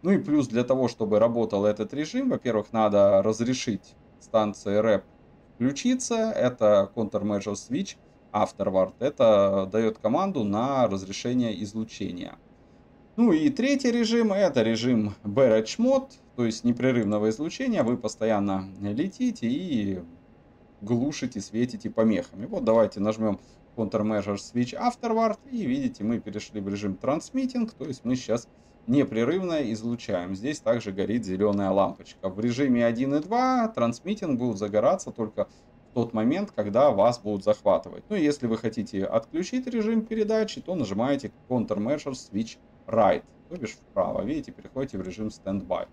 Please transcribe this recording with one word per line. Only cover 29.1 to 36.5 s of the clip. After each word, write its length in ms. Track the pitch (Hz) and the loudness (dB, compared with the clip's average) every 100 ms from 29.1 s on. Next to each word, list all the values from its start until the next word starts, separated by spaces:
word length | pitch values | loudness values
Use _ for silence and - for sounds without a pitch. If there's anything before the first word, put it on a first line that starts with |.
| 110 120 180 180 160 123 | 0 0 0 -2 -2 -2
излучаем. 600 | 110 113 120 - 95 87 95 | -4 -4 -6 -4 -4 -4 -6
Здесь 240 | 120 147 | -6 -4
также 320 | - 117 107 | -2 -2 -2
горит 320 | 95 92 117 | -4 -2 -2
зеленая 460 | 101 92 104 101 95 | -2 0 0 2 0
лампочка. 580 | 95 92 - - - 95 | 2 0 -2 -18 -10 -8
В 100 | 92 | -4
режиме 460 | 120 120 139 120 | -2 0 2 4
один 300 | 117 113 135 | 2 2 0
и 60 | 143 | -2
два 460 | 175 233 262 254 226 | 0 0 2 2 0
трансмитинг 680 | - - 113 170 214 175 123 | 0 -2 -2 -6 -6 -2 -2
будет 200 | 123 101 | -2 -2
загораться 520 | 104 104 123 180 - | 0 2 4 2 -4
только 380 | - 107 - 98 - _ - _ | -6 -6 -4 -6 -8 _ -20 _
в 40 | |
тот 180 | 123 117 | -4 -2
момент, 380 | 113 110 170 202 | 0 0 0 -4